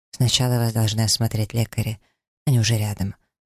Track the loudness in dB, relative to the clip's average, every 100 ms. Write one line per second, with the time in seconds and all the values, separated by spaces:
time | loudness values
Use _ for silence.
0 | _ 0 2 2 0 0 0 2 0 0
1 | 0 0 0 -2 -2 -2 -2 -4 -6 -8
2 | _ _ _ _ 0 2 2 0 -2 -4
3 | -6 -8 _ _